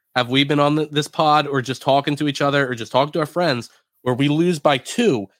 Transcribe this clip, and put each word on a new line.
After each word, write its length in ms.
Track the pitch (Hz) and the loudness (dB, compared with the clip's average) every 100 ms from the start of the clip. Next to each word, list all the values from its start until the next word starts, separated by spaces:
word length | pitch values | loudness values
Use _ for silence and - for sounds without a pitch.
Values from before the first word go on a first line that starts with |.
| _ 123 | _ -4
have 120 | 120 | 0
we 160 | 131 | 2
been 160 | 143 147 | 2 2
on 140 | 143 | 2
the, 120 | 151 151 | 0 -2
this 220 | 147 143 | -4 -4
pod 380 | - 156 151 143 | 0 2 2 0
or 160 | 139 | -2
just 200 | 123 123 | -4 -4
talking 340 | - 139 143 147 | 0 0 0 -2
to 100 | 151 | -2
each 160 | 139 | -2
other 260 | 143 143 131 | 0 0 0
or 60 | |
just 180 | 120 113 | -4 -2
talking 200 | 127 147 | 0 0
to 80 | 170 | -2
our 60 | 151 | -4
friends 440 | 175 175 120 113 _ _ _ | -2 -2 -2 -6 _ _ _
where 120 | 123 | -2
we 140 | 123 143 | 0 2
lose 300 | 151 175 160 | 2 0 2
by 200 | 156 135 | 0 0
two 500 | - - 233 123 95 | -2 0 0 0 -4